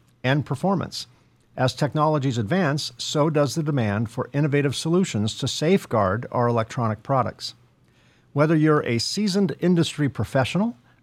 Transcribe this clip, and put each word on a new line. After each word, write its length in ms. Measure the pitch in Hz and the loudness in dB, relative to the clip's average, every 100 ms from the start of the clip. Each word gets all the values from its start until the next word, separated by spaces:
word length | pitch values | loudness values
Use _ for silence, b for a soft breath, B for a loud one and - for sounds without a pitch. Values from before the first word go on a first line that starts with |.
| _ _ | _ _
and 240 | 127 147 - | 0 0 0
performance. 600 | 135 185 190 - - - b b b b - | -2 0 -2 -4 -10 -14 b b b b -2
As 180 | 131 | -2
technologies 640 | - 113 156 151 151 135 120 | 0 -2 0 2 2 0 -2
advance, 560 | 104 185 156 147 - - | 0 0 0 -2 -6 -10
so 320 | - 156 156 | -4 0 2
does 240 | 151 143 | 2 0
the 80 | 165 | -2
demand 480 | 151 143 107 101 113 | -2 0 0 0 -2
for 180 | - - | -6 -4
innovative 420 | 143 151 143 143 131 | -2 0 2 0 -2
solutions 600 | 160 175 196 107 107 - | 0 0 0 0 -2 -2
to 100 | 135 | -6
safeguard 800 | - 151 190 - 113 95 110 - | -2 2 2 2 2 2 0 -2
our 160 | 123 120 | 0 0
electronic 560 | 117 110 - 113 104 | 0 -2 -2 -2 -2
products. 520 | - 135 104 - - - _ _ _ b b b b | -2 0 0 -6 -14 -16 _ _ _ b b b b
Whether 200 | 143 156 | 0 2
you're 300 | 165 156 147 | 4 4 4
a 140 | - 117 | 2 -2
seasoned 580 | - 202 208 196 190 - | -2 -2 0 0 0 0
industry 500 | 175 170 - - 139 | 2 2 2 0 -2
professional, 640 | - 107 135 - 175 233 - b b | -2 -2 0 0 0 -2 -4 b b